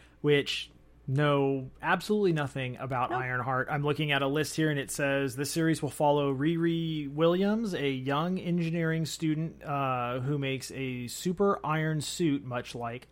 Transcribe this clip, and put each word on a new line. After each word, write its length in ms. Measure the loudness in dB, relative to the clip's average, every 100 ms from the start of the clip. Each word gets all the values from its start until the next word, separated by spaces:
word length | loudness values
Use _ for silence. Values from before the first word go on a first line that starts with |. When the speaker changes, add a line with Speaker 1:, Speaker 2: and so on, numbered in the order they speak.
| -20 _
Speaker 1:
which 480 | 4 4 4 -4 -8 -16 -20 -14 -2
know 600 | 2 4 4 4 2 -4 -6
absolutely 500 | 0 0 2 2 4
nothing 460 | 2 0 -4 -6 -6
about 320 | -4 -2 0
Speaker 2:
Nope. 100 | -2
Speaker 1:
Ironheart. 480 | -2 -2 0 0 0
I'm 120 | 0
looking 280 | 0 0 2
at 100 | 2
a 40 | 2
list 280 | 2 0 0
here, 140 | 0
and 100 | 0
it 100 | -2
says, 460 | -2 0 2 0 -2
"This 140 | -4
series 320 | 0 2 2
will 80 | -2
follow 420 | 2 4 4 2
Riri 800 | 0 0 2 0 0 -2 -4 -4
Williams, 600 | 2 4 4 2 0 -2
a 160 | -2 -2
young 480 | -2 0 0 0 -2
engineering 680 | 0 0 0 0 0 0
student, 580 | -2 -2 -2 0 -4 -8
uh, 580 | -6 -4 -2 -2 -2 -2
who 180 | -2 -2
makes 320 | -2 -4 -6
a 380 | -8 -6 -6 -8
super 520 | -6 -4 2 2 2
iron 380 | 0 0 0 -2
suit 440 | -4 0 0 0 -2
much 280 | -6 -6
like 340 | -8 -8 -8 -8